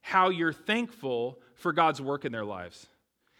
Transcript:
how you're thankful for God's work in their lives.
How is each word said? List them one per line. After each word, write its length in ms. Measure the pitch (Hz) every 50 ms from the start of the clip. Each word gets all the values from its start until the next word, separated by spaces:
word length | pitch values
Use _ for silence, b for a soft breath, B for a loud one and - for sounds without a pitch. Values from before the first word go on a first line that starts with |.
| b
how 260 | - - 190 185 185
you're 240 | 185 170 170 165 147
thankful 840 | - - - 214 233 240 233 - - - 135 127 117 117 123 131 b b b b
for 180 | _ - 180 156
God's 300 | 165 165 160 156 143 139
work 240 | 131 143 143 -
in 60 | 143 117
their 120 | 113 107
lives. 420 | 104 101 92 90 87 - - - _ _ _ _ _ _ _ b b b b